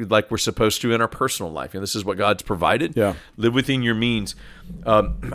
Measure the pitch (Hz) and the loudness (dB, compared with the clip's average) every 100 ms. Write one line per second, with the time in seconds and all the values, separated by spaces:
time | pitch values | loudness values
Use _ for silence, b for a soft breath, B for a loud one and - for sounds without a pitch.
0 | 107 107 104 110 - - 110 - 120 113 | 0 2 2 -2 -2 2 2 2 0 2
1 | 113 - 131 - 87 78 65 95 98 110 | 0 0 -4 -2 -6 -8 -8 -6 -6 -4
2 | 98 98 101 101 - 95 80 110 160 135 | -4 0 2 2 -2 0 2 2 0 0
3 | 101 82 B - 113 123 135 131 120 110 | 0 0 B -2 0 2 0 0 0 0
4 | 120 113 98 - B B B - - 107 | 0 0 -4 -10 B B B -8 2 4
5 | 98 - - | 4 -2 -6